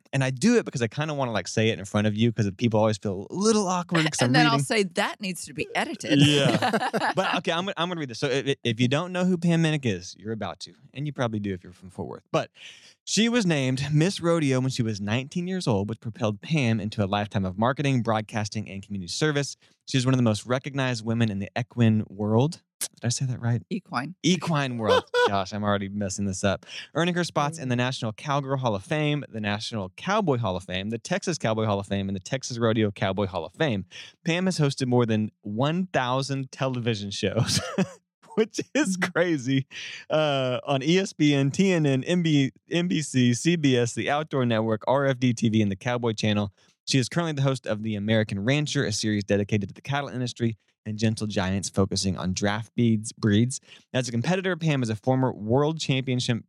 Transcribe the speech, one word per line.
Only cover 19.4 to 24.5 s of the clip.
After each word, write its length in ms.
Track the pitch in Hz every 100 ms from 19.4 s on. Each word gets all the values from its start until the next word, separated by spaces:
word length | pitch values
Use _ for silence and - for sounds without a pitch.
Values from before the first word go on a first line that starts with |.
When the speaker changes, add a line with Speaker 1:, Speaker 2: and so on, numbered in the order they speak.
| 135 - _ _ -
Speaker 1:
She's 180 | 135 127
one 100 | 131
of 20 |
the 60 |
most 240 | 117 104 110
recognized 580 | 131 147 135 131 117 110
women 240 | 117 113
in 80 | 98
the 120 | 101 113
equine 460 | 120 120 113 110 -
world. 560 | 95 107 110 147 - _ _
Did 260 | - - 120
I 40 |
say 160 | - 131
that 140 | 123
right? 220 | 117 120 -
Speaker 2:
Equine. 460 | 180 - 127 147 -
Speaker 1:
Equine 540 | 160 180 165